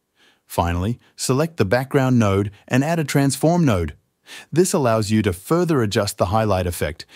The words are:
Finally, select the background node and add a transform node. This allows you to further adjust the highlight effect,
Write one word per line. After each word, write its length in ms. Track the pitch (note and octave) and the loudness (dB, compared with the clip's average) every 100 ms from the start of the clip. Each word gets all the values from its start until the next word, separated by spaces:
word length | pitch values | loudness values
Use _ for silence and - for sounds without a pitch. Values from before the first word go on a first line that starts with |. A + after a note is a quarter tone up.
| _ _ _ _ - | _ _ _ _ -12
Finally, 520 | - E2+ F2 F#2 A#2+ _ | -4 -2 0 -2 -6 _
select 440 | - - C3 E3 - | -10 -2 0 -2 -2
the 60 | G2+ | 0
background 520 | B2 C3 E3 C3 B2 | 0 0 0 2 4
node 320 | G#2+ G2 G#2 - - | 4 2 -2 -6 -4
and 160 | B2+ | -2
add 160 | C#3+ E3+ | 0 -2
a 60 | |
transform 640 | D3 D3 C#3 - D#3 F3 D#3 | 0 0 0 0 0 2 2
node. 280 | F#2+ D#2+ - _ _ - - - | 2 -2 -8 _ _ -20 -20 -6
This 220 | C#3+ F#3 | 0 0
allows 380 | F3+ B2 A2+ G2+ | 2 2 0 2
you 100 | A2 | 0
to 140 | G2+ | 0
further 480 | F2 - E3+ E3+ D3 | -2 -2 -2 0 0
adjust 340 | G#2+ A2 G#2 - | 0 0 -2 -2
the 100 | G2+ | -2
highlight 400 | A2 A2 F#2 F2+ | 0 0 0 -2
effect, 380 | - D#2+ D2 - | -4 -6 -8 -16